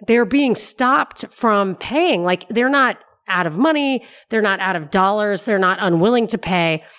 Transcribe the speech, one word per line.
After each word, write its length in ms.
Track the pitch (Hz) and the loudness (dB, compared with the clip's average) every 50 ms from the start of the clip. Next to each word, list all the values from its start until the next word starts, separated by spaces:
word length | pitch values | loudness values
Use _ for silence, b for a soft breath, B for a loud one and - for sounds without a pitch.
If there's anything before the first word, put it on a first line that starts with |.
| 208 | -2
They're 180 | - 226 240 240 | 0 2 2 2
being 300 | 190 214 285 294 262 214 | 2 2 2 2 2 0
stopped 720 | - - - - - 262 247 269 294 - - - - - | 0 -2 -4 -4 -2 0 2 2 0 0 -2 -6 -12 -14
from 480 | - - - - 233 214 202 202 190 185 | -14 -8 -2 0 2 2 2 0 0 -4
paying. 480 | - - - 226 294 349 359 277 175 175 | -6 -8 -6 -2 0 0 2 0 0 0
Like, 260 | 180 180 180 - - | -2 -2 -2 -4 -4
they're 220 | 233 226 240 262 | -2 0 0 2
not 260 | 277 277 269 240 190 - - _ _ _ _ - | 2 2 2 0 -2 -4 -12 _ _ _ _ -4
out 160 | 185 180 175 | -2 -2 -2
of 140 | 165 151 170 | -2 -2 0
money. 460 | 254 320 311 294 285 277 269 233 - B B B B B | 0 0 2 0 0 -2 -2 -4 -6 B B B B B
They're 100 | - 220 | -2 0
not 200 | 208 208 196 185 | 0 0 0 0
out 160 | 190 190 185 | -2 -2 -2
of 120 | 170 156 147 | -4 -4 -2
dollars. 580 | - 196 185 196 202 214 208 208 202 185 - | 0 2 2 2 2 0 0 -2 -2 -4 -2
They're 120 | - 214 196 | -2 0 2
not 200 | 190 180 190 180 | 2 2 0 0
unwilling 480 | 202 190 170 165 170 220 247 247 233 202 | 0 0 2 2 2 2 2 2 0 0
to 100 | - 185 | -4 -6
pay. 460 | - - 185 180 170 165 160 160 - B B | -4 -2 -2 0 0 0 -2 -4 -6 B B